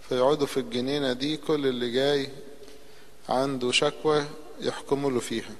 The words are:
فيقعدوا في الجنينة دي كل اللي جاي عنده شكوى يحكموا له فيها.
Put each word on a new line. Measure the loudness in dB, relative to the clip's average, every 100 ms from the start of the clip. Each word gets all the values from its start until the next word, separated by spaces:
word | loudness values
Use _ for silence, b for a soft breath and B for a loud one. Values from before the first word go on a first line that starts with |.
| -2
فيقعدوا | 4 4 6 2
في | 0
الجنينة | -2 -2 0 0 0
دي | 0 -2 -4
كل | 0 2 2
اللي | 0 0
جاي | 2 4 2 0 -8 -14 -14 -14 B B B B B -2
عنده | 0 2 0 2
شكوى | 4 2 2 2 4 2 -8 -14 -4
يحكموا | -4 -4 0 2 2
له | 0
فيها. | 0 -4 -4 -12